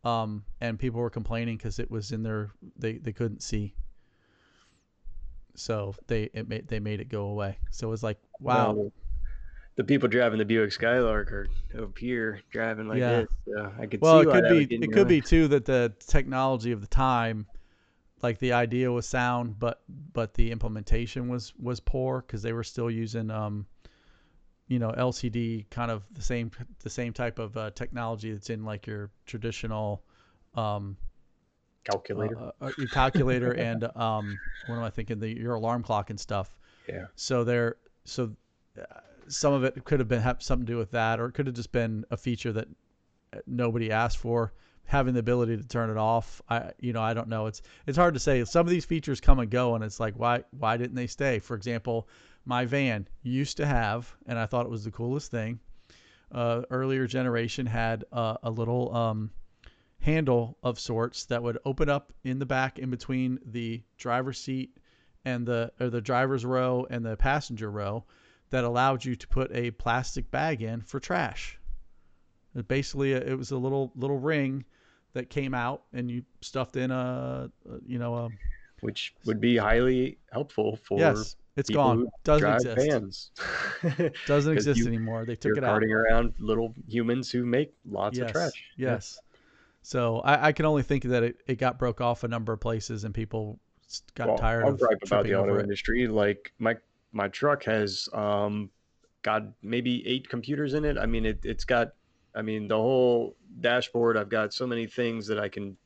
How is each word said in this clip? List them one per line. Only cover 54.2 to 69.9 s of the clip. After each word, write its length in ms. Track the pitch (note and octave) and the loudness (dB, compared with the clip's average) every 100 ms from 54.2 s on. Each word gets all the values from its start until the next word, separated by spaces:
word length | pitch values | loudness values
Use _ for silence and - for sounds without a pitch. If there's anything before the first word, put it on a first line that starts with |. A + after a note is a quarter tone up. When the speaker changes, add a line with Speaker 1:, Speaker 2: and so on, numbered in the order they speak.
Speaker 1:
and 140 | - A#2 | -6 -4
I 80 | A2 | -2
thought 180 | B2 | -2
it 60 | A#2+ | -2
was 140 | A2+ | -6
the 60 | A2 | -8
coolest 400 | - A#2 C#3+ - | -6 -4 -4 -4
thing, 300 | A#2+ A2 A#2+ - - _ - _ _ _ | -6 -4 -8 -12 -20 _ -20 _ _ _
uh, 300 | B2 A#2 A#2 B2+ | -4 0 -2 -2
earlier 360 | B2+ C3 C3+ B2 | -4 0 0 0
generation 600 | B2+ B2+ A#2 A2+ - B2+ | 0 0 0 -2 -4 -2
had, 380 | A2+ A2+ A2+ G2 | 0 0 -2 -4
uh, 240 | A#2+ A2+ - | -2 -2 -2
a 80 | A#2 | -4
little, 440 | A2+ A2+ B2 B2 A#2 | -2 0 0 0 0
um, 340 | A2+ A2 G#2+ - - _ - _ _ _ | 0 -2 -6 -8 -14 _ -20 _ _ _
handle 560 | - D#3+ C#3 A#2+ A#2 - | 2 4 4 2 2 -4
of 180 | B2+ A#2 | -4 -4
sorts 460 | - A2+ A#2+ - - | -4 -2 -2 -4 -4
that 160 | A#2+ | -2
would 160 | A#2+ A2+ C3+ | -2 -4 -4
open 240 | C3+ D3 | 2 2
up 220 | C#3+ - - | 2 -2 -10
in 140 | C3 C3 | -6 -4
the 80 | C3 | -2
back 320 | C3 C3 - | 0 0 -4
in 100 | C3 | -6
between 500 | B2+ - B2+ B2+ B2+ | -6 -4 -2 0 -4
the 380 | - A#2 A#2 A2+ - _ | -6 -6 -6 -8 -12 _
driver's 400 | B2+ A#2+ C3 B2 | -2 -2 -2 -6
seat 400 | - C3 C3+ _ _ _ _ _ C3 | -6 -6 -6 _ _ _ _ _ -6
and 180 | B2 A#2+ | -4 0
the, 240 | A#2 A#2 _ | 0 -2 _
or 100 | B2+ | -2
the 100 | A#2 | -2
driver's 460 | G#2+ B2 C3 C3+ A#2+ | 0 2 2 0 0
row 400 | B2+ B2+ B2+ B2 | 0 2 0 -2
and 160 | A#2+ | -6
the 120 | A#2 G#2+ | -4 2
passenger 540 | C3+ D3 - A2+ A2 | 2 2 -2 -8 -6
row 340 | G#2 G2+ A2 - _ _ _ _ | -4 -4 -6 -10 _ _ _ _
that 140 | C3 | 0
allowed 400 | A#2+ A#2+ C3+ C3 | 2 4 4 2
you 100 | C3 A#2+ | -2 -6
to 120 | - | 2
put 220 | C3 C3 | 2 2
a 180 | B2 A#2+ | -2 -4
plastic 580 | A2+ A#2+ | -2 0